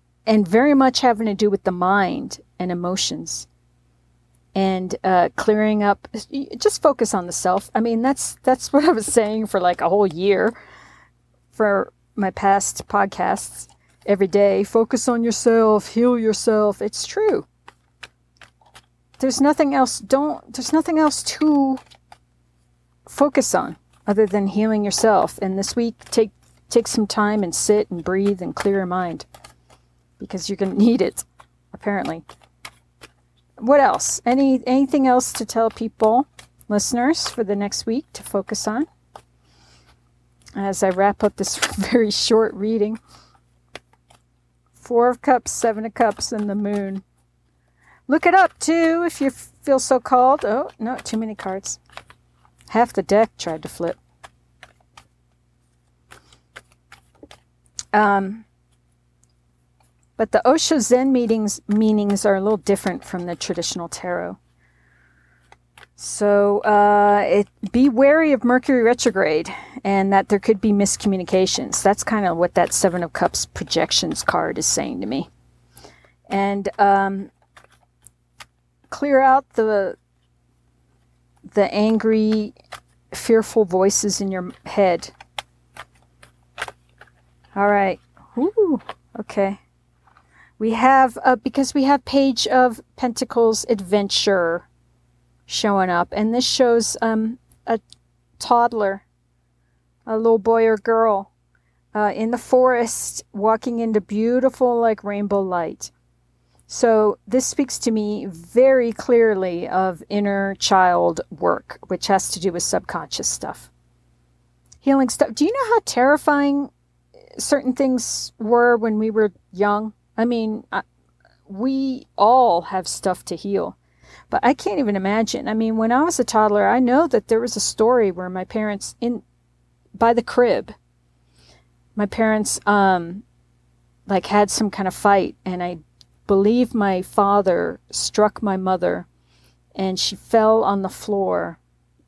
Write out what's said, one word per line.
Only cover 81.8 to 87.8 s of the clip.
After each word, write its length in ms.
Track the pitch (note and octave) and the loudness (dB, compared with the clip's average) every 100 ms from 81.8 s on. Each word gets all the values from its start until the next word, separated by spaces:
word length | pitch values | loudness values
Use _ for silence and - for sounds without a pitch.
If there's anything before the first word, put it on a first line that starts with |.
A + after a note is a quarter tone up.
| G#3+ A3 A3 A3 G#3+ A3 G#3+ - _ - - _ _ | 0 0 2 2 2 0 -4 -12 _ -20 -20 _ _
fearful 520 | - - A3+ G#3+ A3+ G3 | -10 2 2 2 0 2
voices 540 | F#3 G3 - G#3 - | 2 2 2 -2 -4
in 120 | G3 | -4
your 200 | F#3+ F3+ - - | -6 -8 -14 -8
head. 460 | - F#3+ E3+ - - - - - _ _ - - _ _ _ - _ _ - - - _ _ - _ _ _ _ G3 | 0 2 0 -6 -18 -18 -18 -18 _ _ -20 -20 _ _ _ -20 _ _ -14 -14 -14 _ _ -20 _ _ _ _ -2
All 120 | G3+ | 2
right. 320 | G3+ | 2